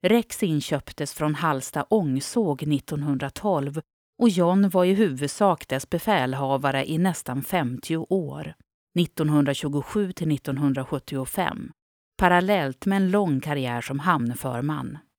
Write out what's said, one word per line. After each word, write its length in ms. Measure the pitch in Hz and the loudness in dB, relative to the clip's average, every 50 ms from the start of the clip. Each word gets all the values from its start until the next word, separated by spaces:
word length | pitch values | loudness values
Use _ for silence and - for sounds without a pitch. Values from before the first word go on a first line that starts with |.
| - | 4
Rex 360 | 185 214 233 220 _ - - | 4 4 4 2 _ -4 -2
inköptes 720 | - 180 156 147 - - 160 139 - - - - 151 143 - | 0 0 0 0 0 -2 -4 -4 -4 -8 -8 -8 -8 -8 -4
från 200 | - 156 151 151 | -2 0 0 0
Hallsta 520 | 143 165 160 147 135 131 - - 151 143 _ | 0 0 0 0 -2 -4 -6 -4 -6 0 _
ångsåg 760 | 214 220 180 147 131 135 139 - - 240 220 170 143 131 156 | 2 2 2 2 0 -2 -2 -2 -2 0 0 0 0 -2 0
nittonhundratolv 1120 | 147 147 135 - - 160 147 143 147 139 131 147 139 - - - 214 185 151 139 143 143 160 - _ _ _ _ _ _ _ | 0 0 0 -2 -4 -6 -4 -2 -2 -2 -2 -4 -6 -8 -4 -2 0 0 0 0 -2 -6 -8 -10 _ _ _ _ _ _ _
och 60 | 240 233 | 4 4
John 400 | 185 180 175 170 185 196 196 196 | 4 4 4 4 4 4 4 4
var 160 | 170 185 180 | 4 4 4
i 100 | 180 190 | 4 4
huvudsak 720 | 196 220 180 135 127 147 143 - - 208 196 170 - - _ | 4 2 2 2 -2 -4 -4 0 2 4 4 4 2 -2 _
dess 220 | 131 131 - _ | -6 -6 -4 _
befälhavare 1000 | - 170 - 220 208 170 127 127 131 139 139 135 139 135 135 139 135 139 135 - | -4 -4 0 2 2 2 2 0 -2 -4 -2 0 0 0 0 0 0 0 -2 -2
i 80 | 160 165 | 0 0
nästan 440 | 180 190 165 - - - 127 135 | 2 0 0 -2 -6 -6 -6 -6
femtio 540 | 123 - - 180 143 120 123 120 - - 160 | -6 -2 -2 -2 0 -2 -4 -6 -6 -4 -4
år, 580 | 160 165 - 185 190 165 139 139 147 156 156 160 _ _ _ _ _ _ _ _ | -4 -2 -2 -2 -2 -2 -4 -8 -10 -12 -12 -14 _ _ _ _ _ _ _ _
nittonhundratjugosju 1160 | 175 175 - _ - 160 151 151 147 143 139 139 - - 147 143 147 131 - - 214 208 185 | 0 0 0 _ -2 0 4 4 4 4 2 0 -2 -4 -2 -2 -2 -4 -2 -2 -2 -2 -2
till 160 | 185 - 170 156 | -4 -4 -2 -2
nittonhundrasjuttiofem, 1400 | 151 135 _ - 135 139 147 143 135 135 131 - - 135 - - 143 135 131 - - - 180 - - - - - - _ _ _ _ _ _ _ _ - | -2 -2 _ -6 -4 0 2 0 0 0 -2 -4 -6 -8 -6 -6 -6 -6 -6 -4 -4 -4 -2 -2 -4 -6 -12 -14 -16 _ _ _ _ _ _ _ _ 2
parallellt 680 | - 180 175 180 180 190 208 190 151 135 131 _ - | 4 6 6 6 4 4 2 2 2 -2 -4 _ -2
med 100 | 196 196 | 0 2
en 140 | 196 190 185 | 2 2 2
lång 300 | 185 208 202 175 143 131 | 2 2 2 2 0 0
karriär 400 | - 151 147 143 131 123 120 120 | -2 -2 -4 -4 -2 -2 -4 -4
som 180 | 117 - 135 139 | -4 -4 -6 -2
hamnförman. 1000 | 143 185 175 147 123 117 120 - - 131 123 120 127 147 156 143 131 - - 151 _ _ _ | 0 2 2 2 0 -2 -4 -4 -6 -6 -4 -4 -4 -4 -4 -4 -6 -8 -10 -12 _ _ _